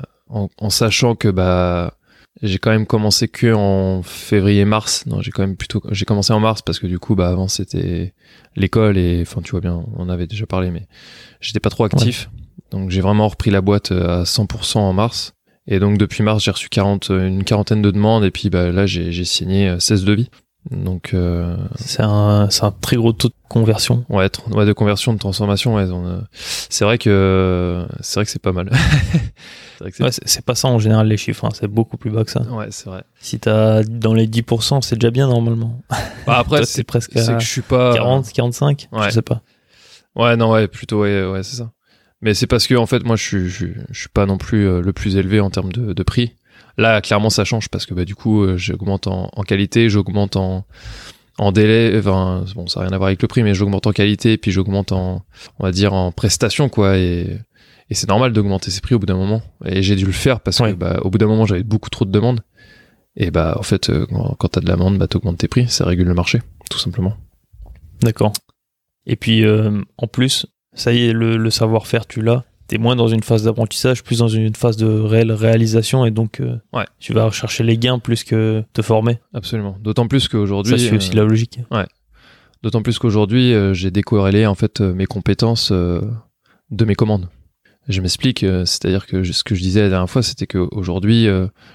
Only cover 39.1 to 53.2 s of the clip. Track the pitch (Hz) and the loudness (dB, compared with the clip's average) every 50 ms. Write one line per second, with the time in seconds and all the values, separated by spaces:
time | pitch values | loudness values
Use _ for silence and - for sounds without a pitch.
39.1 | 110 110 - - 117 113 - _ _ _ _ _ _ _ _ - - - _ _ | 2 0 0 0 -4 -6 -8 _ _ _ _ _ _ _ _ -20 -20 -20 _ _
40.1 | - 98 113 120 117 113 113 113 113 110 107 95 - - - - 110 104 104 101 | -2 0 2 2 4 4 4 4 4 4 2 0 -4 -8 -8 -4 0 0 2 2
41.1 | 101 98 95 92 95 95 95 113 127 120 117 113 - _ _ _ _ _ _ _ | 0 0 -2 -2 -4 -6 -8 -8 -10 -10 -12 -12 -14 _ _ _ _ _ _ _
42.1 | _ _ - 107 101 - 117 - 127 113 - - 127 120 113 - 127 120 95 117 | _ _ -2 0 0 0 0 0 2 2 2 2 2 2 2 2 0 0 0 0
43.1 | 113 101 - - 101 95 90 90 90 - 92 87 87 - - - - - - - | 0 0 -2 -2 -2 -2 -2 -4 -4 -6 -8 -8 -8 -10 -12 -14 -14 -14 -10 -4
44.1 | - 101 101 98 95 92 - - 110 107 101 95 90 90 87 98 92 - - 104 | 0 0 2 2 0 -2 -2 0 0 2 2 2 2 0 0 -2 -2 -2 -2 0
45.1 | 95 98 92 92 107 107 101 95 - 95 92 92 90 120 123 104 87 - 92 - | 0 0 2 2 2 2 2 0 -2 -4 -4 -4 -4 -4 -4 -4 -4 -4 -4 -2
46.1 | - 123 120 113 - _ _ _ _ - - _ _ - 107 113 110 104 - - | -2 -2 -2 -4 -6 _ _ _ _ -20 -20 _ _ 0 2 2 2 2 2 0
47.1 | 110 104 107 107 - - 98 - 117 110 - - - - - - 85 90 87 92 | 0 2 2 2 2 0 0 0 -2 -4 -4 -6 -8 -8 -8 -6 -4 -4 -4 -4
48.1 | 101 - - 113 107 104 98 95 92 90 87 95 - 95 98 98 98 98 - 98 | -6 -4 0 2 2 4 4 2 0 -2 -4 -4 -6 -4 -4 -4 -4 -2 -2 -4
49.1 | 92 92 95 - - 107 98 - - 196 104 - - 117 117 110 101 104 95 98 | -4 -4 -6 -6 -8 -6 -4 0 0 0 0 2 2 4 4 4 4 2 0 0
50.1 | 90 101 101 101 - 98 95 92 92 92 98 - - - - - - - - - | 0 -2 -2 0 0 -2 -2 -2 -4 -6 -8 -10 -16 -20 -18 -18 -18 -18 -20 -20
51.1 | - _ _ _ _ - 104 101 92 107 107 107 110 117 117 113 95 110 98 101 | -20 _ _ _ _ -2 0 2 4 4 4 6 4 4 4 2 2 2 2 2
52.1 | 95 95 92 92 92 92 92 92 101 113 87 87 - 92 92 92 95 92 95 95 | 2 2 0 0 -2 -4 -6 -8 -10 -10 -8 -8 -6 -4 -4 -4 -2 0 0 0
53.1 | 98 - | 0 0